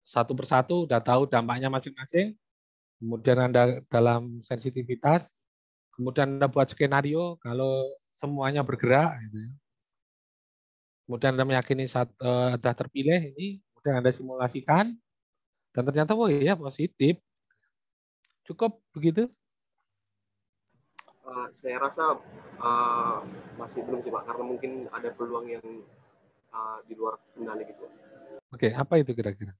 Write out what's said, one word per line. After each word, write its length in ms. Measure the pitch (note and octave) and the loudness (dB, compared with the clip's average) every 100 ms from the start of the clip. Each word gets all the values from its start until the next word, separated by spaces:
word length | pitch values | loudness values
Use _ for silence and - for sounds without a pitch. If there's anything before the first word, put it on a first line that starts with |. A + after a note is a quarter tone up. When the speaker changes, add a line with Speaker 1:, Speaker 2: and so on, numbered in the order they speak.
Speaker 1:
Satu 320 | _ - A#2 | _ -2 0
persatu 560 | C3 - B2+ B2+ F3 E3 | -2 2 2 4 0 2
udah 160 | A#2+ | 0
tahu 240 | A#2 B2+ C#3 | 4 2 4
dampaknya 400 | B2 A#2 A#2+ C3+ | 2 0 -2 -2
masing-masing. 640 | C3+ C3 C3+ C3 E3+ G3+ G#3+ _ _ _ _ _ _ | -2 -6 -16 -2 0 0 -6 _ _ _ _ _ _
Kemudian 480 | A2+ A#2 A2+ B2 | -8 -2 2 4
Anda 400 | B2+ B2 A#2+ B2 - | 4 6 4 2 0
dalam 480 | A#2+ A#2 A#2 A#2+ A#2 | 4 4 4 -2 -12
sensitivitas, 880 | A2+ A#2+ C3 C3 B2 A#2+ C#3+ E3 - _ _ _ _ _ _ | -8 -6 -6 -6 -6 -2 2 2 2 _ _ _ _ _ _
kemudian 480 | - B2 B2+ C#3 C#3 | -8 -4 0 0 2
Anda 80 | C#3 | 2
buat 240 | C3+ C3+ | 4 0
skenario 640 | - C#3 C#3 C#3+ D#3 F3 E3+ | 2 2 2 2 -2 -2 -6
kalau 400 | A#2+ B2 C3 C3+ C3 C#3 _ - | -6 -2 0 0 -2 -8 _ -10
semuanya 480 | C#3 C#3+ C3+ D3 | -6 -2 0 0
bergerak 560 | C3 B2+ B2 C3 D#3+ C#3+ A2 | -2 0 4 4 4 -2 -12
gitu 80 | G#2+ | -12
ya. 80 | A2+ C#3 _ _ _ _ _ _ _ _ _ _ _ _ _ _ | -12 -16 _ _ _ _ _ _ _ _ _ _ _ _ _ _
Kemudian 260 | - A#2+ C3+ C3 | -10 -2 0 2
Anda 80 | |
meyakini 400 | C3 C3 B2 C3+ | 2 2 2 -2
saat, 240 | C3 B2+ B2 _ | 0 -2 -2 _
eh, 320 | B2 B2 B2 B2 | 0 2 2 2
Anda 160 | B2 | 0
terpilih 640 | A#2+ B2 C#3 C3+ F3 D3+ C3+ | -2 -4 -2 2 2 0 -6
ini, 240 | F#3+ G3 _ _ | -8 -8 _ _
kemudian 240 | D3 C3 | -2 2
Anda 160 | B2 B2 | 2 0
simulasikan, 800 | B2+ B2+ B2+ C3+ B2+ D#3 A3 A#3 _ _ _ _ _ _ _ - | -6 -4 -4 -4 2 4 4 -2 _ _ _ _ _ _ _ -4
dan 60 | |
ternyata, 320 | B2+ C#3+ D3+ G#3+ | 0 0 2 2
"Oh 160 | A3+ | 4
iya, 240 | C#3+ C#3+ F#3+ | 4 2 0
positif." 640 | C#3 - D#3 _ C#3+ F3 _ _ _ _ _ _ _ _ _ _ _ _ _ | -4 -4 -6 _ 2 2 _ _ _ _ _ _ _ _ _ _ _ _ _
Cukup 320 | F3+ A3+ A3 _ - | -2 0 -2 _ 0
begitu? 320 | D#3+ E3 A#3+ _ _ _ _ _ _ _ _ _ _ _ _ _ _ _ _ _ - _ C3 | 2 2 0 _ _ _ _ _ _ _ _ _ _ _ _ _ _ _ _ _ -20 _ -14
Speaker 2:
Eh, 180 | B2+ B2 - | -10 -10 -10
saya 160 | B2+ B2+ | -6 -2
rasa, 320 | C3+ D3+ D#3+ C#3 - - - - | -2 0 0 0 -4 -20 -20 -4
eh, 640 | A#2+ A#2+ A#2+ A#2+ A#2 A2 G#2+ - - - | 0 2 2 2 0 -2 -6 -14 -16 -14
masih 240 | A#2 B2+ | -12 -10
belum 160 | A#2+ B2+ | -6 -6
sih, 80 | A#2+ | -4
Pak, 160 | A2 | -6
karena 200 | A#2 A#2+ B2 | -6 -8 -6
mungkin 400 | B2 B2+ C3 A#2+ | -6 -6 -8 -10
ada 240 | A#2 A#2+ | -8 -10
peluang 400 | A2+ A#2+ A#2+ A#2+ | -8 -6 -6 -8
yang, 140 | A#2 A2+ A2+ G2+ _ _ _ _ _ _ | -12 -12 -18 -20 _ _ _ _ _ _
eh, 300 | A2+ A2 A2 A2 | -10 -10 -10 -14
di 80 | A2 | -6
luar 240 | A2 A2 _ - | -6 -6 _ -12
kendali 320 | A2+ A2 - | -10 -8 -10
gitu. 160 | - - - - - - - _ | -14 -20 -20 -20 -20 -20 -20 _
Speaker 1:
Oke, 220 | B2+ A#2 | -2 -2
apa 260 | A#2+ C#3 E3+ | 0 2 2
itu 140 | C#3 | 2
kira-kira? 400 | A#2+ A2 G2 G2 | -2 -4 -6 -12